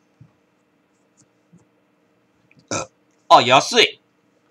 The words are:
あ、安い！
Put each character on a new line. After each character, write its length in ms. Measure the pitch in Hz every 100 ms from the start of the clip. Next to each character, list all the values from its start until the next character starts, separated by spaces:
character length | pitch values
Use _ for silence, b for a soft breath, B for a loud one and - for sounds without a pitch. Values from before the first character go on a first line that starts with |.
| _ _ - _ _ _ _ _ _ _ _ _ _ _ _ _ _ _ _ _ _ _ _ _ _ _ - 107 - _ _ _ -
あ、 140 | 160
安 400 | 120 127 - 233
い！ 180 | - - _ _ _ _ _